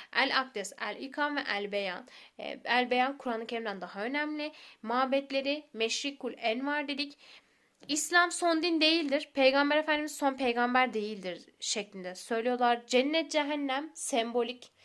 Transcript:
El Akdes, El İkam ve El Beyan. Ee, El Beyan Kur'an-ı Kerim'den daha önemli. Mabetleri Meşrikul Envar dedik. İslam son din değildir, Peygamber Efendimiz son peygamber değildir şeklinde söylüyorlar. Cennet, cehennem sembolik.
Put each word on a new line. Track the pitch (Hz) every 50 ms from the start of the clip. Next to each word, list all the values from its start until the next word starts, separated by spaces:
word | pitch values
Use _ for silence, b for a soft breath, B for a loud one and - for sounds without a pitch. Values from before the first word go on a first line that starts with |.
| B B -
El | 233 269 269 - 262
Akdes, | 262 254 - 208 190 - - -
El | 220 208 202 208
İkam | 262 269 - 302 294 294 294
ve | 285 - - 202
El | 202 208 202
Beyan. | 202 202 196 185 180 - - B B B B B B -
Ee, | - - - - -
El | - 233 247 247 240
Beyan | 247 247 254 269 277
Kur'an-ı | 285 - 254 226 226 233
Kerim'den | 226 240 226 226 214 196 185
daha | 180 185 - 196 214
önemli. | 254 277 294 302 302 302 302 294 302 302 B B B B B
Mabetleri | - 220 240 254 262 254 269 277 277 - 269 269 262 277 294 302 - _ -
Meşrikul | 220 226 226 - - - 277 277 - 269 233 -
Envar | - 233 220 226 254 269 285 294 294 285
dedik. | 285 277 277 285 285 - B B B B B B B B B B B B _ -
İslam | - 285 302 - - 349 349 349 339
son | - - 349 339 330 320 320
din | 349 330 311
değildir, | 311 311 330 339 311 277 269 302 294 - -
Peygamber | 277 262 262 269 277 285 285 294
Efendimiz | 311 311 311 302 302 302 302 -
son | - 294 277 262
peygamber | 262 269 240 233 240 240 247 247 254 254 247 202
değildir | 220 208 214 220 196 185 180 170 156 - - _ -
şeklinde | - - - 220 202 208 - 190 180 180 185
söylüyorlar. | - - - 233 226 226 247 247 247 247 240 240 233 -
Cennet, | - 247 247 262 294 311 330 302 311
cehennem | 302 302 294 277 302 294 285 269 262 277 311 311 -
sembolik. | - - - 277 233 226 233 226 247 233 226 254 - - - b b